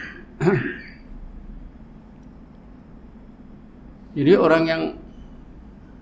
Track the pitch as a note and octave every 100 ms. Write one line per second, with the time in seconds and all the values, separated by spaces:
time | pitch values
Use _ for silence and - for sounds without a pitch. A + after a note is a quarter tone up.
0 | - - - - D#3 F#3+ - - - -
1 | - - - - - - - - - -
2 | - - - - - - - - - -
3 | - - - - - - - - - -
4 | - - C#3+ G3 E3 D#3+ E3 D#3+ D#3+ -
5 | - - - - - - - - - -